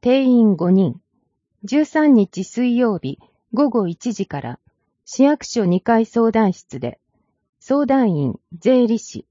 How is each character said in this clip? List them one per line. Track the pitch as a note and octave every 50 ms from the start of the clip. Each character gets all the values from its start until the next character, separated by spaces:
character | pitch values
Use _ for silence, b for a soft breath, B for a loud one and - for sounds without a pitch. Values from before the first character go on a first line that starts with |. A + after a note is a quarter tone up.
定 | - A#3+ B3+ C4+ C4+
員 | B3+ B3 A#3+ A3+ G#3+ G3
五 | D#3+ E3+ F3
人。 | F#3 F#3+ F#3+ D#3 A#2+ - _ _ _ _ _ _ _ _ _ _ _ _ -
十 | G3 A#3 D4 D#4
三 | - - D#4+ D#4 D4+ C4+
日 | A3+ G3 - - F3+ F#3
水 | - - A#3 B3 B3 A#3+
曜 | A#3+ B3 A#3 G#3 E3+
日、 | - C3 C#3+ b b b b b b _ -
午 | G#3+ D4 C#4
後 | A3 A#3+ G3+ E3+
一 | E3+ _ - B3 A3
時 | - G3
か | _ - C#3+
ら、 | - A#2+ B2+ - _ _ _ _ _ _ _ _ _
市 | - - - C4
役 | C#4 D4+ D4 -
所 | - - A#3+ G#3
二 | F3 F3 F#3 _
階 | - A#3 A3+ A3+
相 | - - A#3 A3+ A3+
談 | G#3+ A3+ A3 G3 F3+
室 | - _ _ - C3
で。 | A#2+ A#2+ - _ _ _ _ _ _ _ _ _ _ _ _ _
相 | _ - C4 C#4+ D4
談 | B3+ C4+ C4+ B3 G#3+ F3
員、 | D3 C#3+ B2+ G#2 - _ _ - E3
税 | - A#3 C4 B3+ B3
理 | A3 A#3 G#3+
士。 | - - - A3 - _